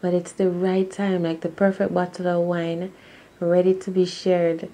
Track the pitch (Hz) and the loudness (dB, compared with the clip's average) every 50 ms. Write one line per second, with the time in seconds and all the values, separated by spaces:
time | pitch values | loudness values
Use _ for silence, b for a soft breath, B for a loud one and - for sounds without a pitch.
0 | - 180 175 180 175 - - - 190 185 180 175 180 190 185 190 190 190 - - | 0 0 0 0 -2 -4 -4 0 0 0 0 0 0 0 2 2 0 -2 -2 -4
1 | 202 196 190 180 170 165 165 160 - 175 165 - 196 196 190 - 196 190 175 180 | -2 0 0 0 0 -2 -2 -2 -4 -8 -2 2 2 2 2 2 -2 0 0 -2
2 | 180 180 - - 180 180 175 175 170 175 175 175 170 165 170 165 180 190 185 B | -2 -2 -6 -4 -2 0 0 0 0 0 0 -2 -2 -4 -4 -4 -6 -10 -12 B
3 | B B B B B B B - 175 170 175 180 180 185 185 185 - - 185 185 | B B B B B B B -4 0 2 4 4 6 4 2 2 -2 -4 0 0
4 | 185 175 - - - 190 185 175 170 170 165 160 - 175 | 0 0 -2 -4 0 0 2 2 2 0 0 -2 -6 -12